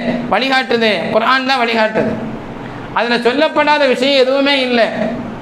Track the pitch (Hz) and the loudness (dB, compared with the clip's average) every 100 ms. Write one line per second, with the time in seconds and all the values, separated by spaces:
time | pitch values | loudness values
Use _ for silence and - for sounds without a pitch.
0 | - - - 196 262 262 247 233 226 190 | -2 -4 -2 -2 0 0 0 0 0 0
1 | - 220 226 262 262 269 233 226 214 214 | 0 0 2 2 0 0 0 0 0 0
2 | 135 - - - - - - - - - | -2 -4 -8 -10 -12 -12 -12 -12 -6 -2
3 | 233 240 233 262 302 302 294 294 277 240 | 0 0 2 2 2 2 2 4 2 2
4 | 269 277 254 269 277 277 254 240 208 - | 2 4 4 2 2 2 2 2 0 0
5 | 226 - - - | -4 -4 -8 -12